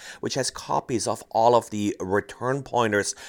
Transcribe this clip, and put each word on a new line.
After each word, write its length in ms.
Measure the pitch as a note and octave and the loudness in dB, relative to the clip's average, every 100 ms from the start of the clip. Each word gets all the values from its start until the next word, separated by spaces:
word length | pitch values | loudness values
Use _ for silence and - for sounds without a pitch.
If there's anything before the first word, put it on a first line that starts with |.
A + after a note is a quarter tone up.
| - - | -18 -8
which 160 | A2+ | -4
has 160 | C#3 B2+ | -2 -4
copies 560 | - - C#3 - A#2 A#2 | -4 -4 -4 -2 -2 -2
of 160 | G#2 - | -4 -2
all 240 | G#2+ A#2 | 2 6
of 160 | A#2+ - | 6 4
the 260 | G#2+ G#2 - | -2 -2 -2
return 640 | F#2 G2+ - - B2 C#3 | 0 0 -2 -4 -4 -4
pointers. 500 | C3 A#2+ A2+ G#2 F#2+ - | -2 0 2 2 0 -4